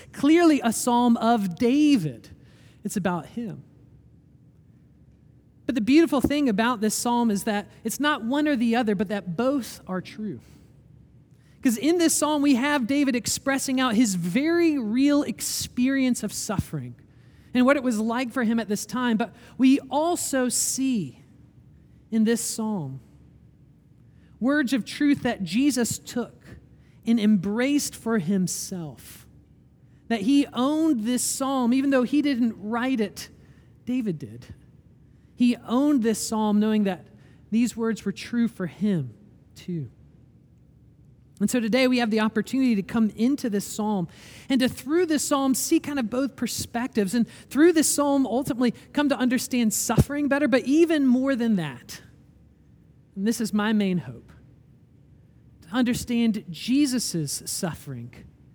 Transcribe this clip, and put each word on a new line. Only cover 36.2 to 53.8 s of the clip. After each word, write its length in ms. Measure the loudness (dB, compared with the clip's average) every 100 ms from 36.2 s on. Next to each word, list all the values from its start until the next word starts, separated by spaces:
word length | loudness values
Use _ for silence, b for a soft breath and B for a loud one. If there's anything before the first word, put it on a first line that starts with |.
| -2
psalm, 320 | -2 2 2
knowing 240 | 2 2
that 220 | 0 -4 -10 b b b -4
these 240 | 0 0
words 300 | -2 -4 -4
were 80 | -6
true 340 | -8 -6 -2 -2
for 200 | -2 -8
him 480 | -4 -2 0 -2 -10 -20 -20 -20
too. 360 | -16 -10 -8 -8 -14 -20 -20 -20 -20 _ -20 -20 _ -20 _ -20 -20 _ -4
And 100 | -2
so 80 | 0
today 300 | 0 2 2
we 100 | 2
have 140 | 0
the 80 | 0
opportunity 560 | 0 0 -2 0 2 0
to 60 |
come 280 | 0 0 0 2
into 340 | 0 0 -2
this 140 | -4
psalm 420 | -4 -4 -2 -2 -4 B B B B
and 120 | 0
to, 80 | 0
through 380 | -2 -2 0 0
this 180 | 0
psalm, 320 | 0 0 0 0
see 240 | 0 -2
kind 180 | 0 -4
of 100 | -4
both 280 | -4 -4 -4
perspectives, 800 | -6 -6 -8 -6 -4 -2 0 0
and 100 | -2 B -6
through 240 | 4 6
this 160 | 6 2
psalm, 400 | 2 2 2 2
ultimately 440 | 0 -2 0 0 B B
come 160 | -2 0
to 100 | 2
understand 560 | 0 0 -2 0 0
suffering 540 | 0 0 0 0 -2 0
better, 180 | 0 2
but 180 | 2 4
even 380 | 4 4 4
more 300 | 4 4 2
than 220 | 0 0 0
that, 440 | -2 -8 -16 -20 -20 -20 -20 _ -20 _ _ -20 -20 -20 _ -4
and 100 | -2
this 140 | -2
is 120 | -2
my 200 | 0 0
main 260 | 2